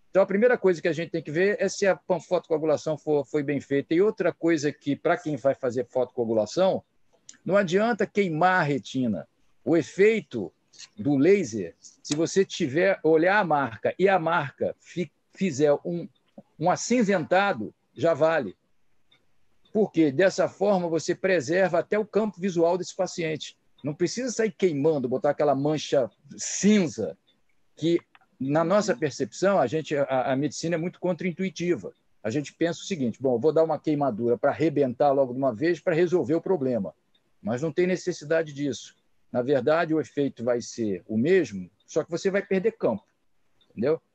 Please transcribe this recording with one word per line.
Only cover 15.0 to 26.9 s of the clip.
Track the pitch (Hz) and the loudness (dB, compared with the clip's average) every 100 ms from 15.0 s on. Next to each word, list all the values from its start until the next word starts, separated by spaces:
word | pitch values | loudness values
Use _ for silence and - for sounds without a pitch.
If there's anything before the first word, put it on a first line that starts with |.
| 165 _ _ - | -10 _ _ -6
fizer | 190 127 147 143 180 | -4 0 2 2 -2
um, | 170 - _ _ - - - | -8 -8 _ _ -20 -20 -4
um | 165 | 0
acinzentado, | 160 - 247 196 190 135 180 202 139 104 - _ | 0 0 0 2 0 2 2 2 -2 -6 -12 _
já | - 127 | -2 0
vale. | 135 160 160 104 - _ _ _ _ _ _ _ _ _ _ _ | 2 2 2 -2 -10 _ _ _ _ _ _ _ _ _ _ _
Porque | 214 202 165 156 | 0 0 2 2
dessa | 135 190 - 151 | 4 2 2 -2
forma | - 202 190 175 | 0 0 0 0
você | 160 160 | -4 -4
preserva | 165 185 180 131 180 180 165 | -4 0 0 0 0 2 0
até | 151 208 | -2 -2
o | 214 | -2
campo | 196 214 170 | -2 -2 -2
visual | 196 170 165 180 | -4 2 2 2
desse | 175 - | -4 -6
paciente. | 180 - 160 151 - - _ _ | -6 -4 -6 -6 -10 -18 _ _
Não | - | -8
precisa | 151 175 - 254 | -2 -2 -2 -6
sair | 220 220 | -2 -2
queimando, | - 185 143 151 151 120 | 0 0 2 2 2 0
botar | 131 147 | 0 0
aquela | 143 147 | 2 2
mancha | 135 143 151 - 147 113 _ - - | 2 2 -2 0 0 0 _ -20 -12
cinza, | - - 196 214 160 | -8 0 4 4 2